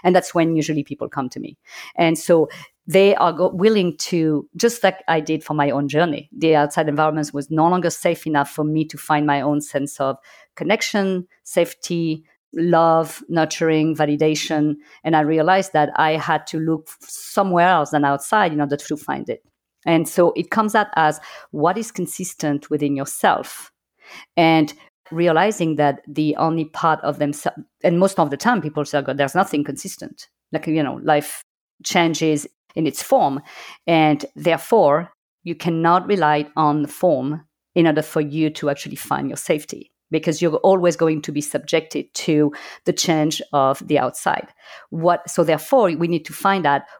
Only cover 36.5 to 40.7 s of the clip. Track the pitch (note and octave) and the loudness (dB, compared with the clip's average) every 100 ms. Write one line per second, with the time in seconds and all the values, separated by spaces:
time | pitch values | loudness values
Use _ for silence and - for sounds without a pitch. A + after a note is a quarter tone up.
36.5 | - D3+ D3 D3 - F#3 C#3 C3+ D#3 - | 0 0 2 -2 0 0 2 -2 -6 -10
37.5 | _ _ F3+ E3 D3+ D3+ D#3+ D3 D3+ D#3 | _ _ 2 2 2 -2 -4 -2 -2 -2
38.5 | D#3 D3 C#3+ D3 D3 - C#3 C#3 - - | -2 -4 -4 -8 -12 -6 -4 -4 -6 -4
39.5 | D#3 - - - _ - D#3 E3+ D#3 E3+ | -4 -4 -16 -16 _ -6 -4 -2 0 0
40.5 | D#3 F#3+ | 2 4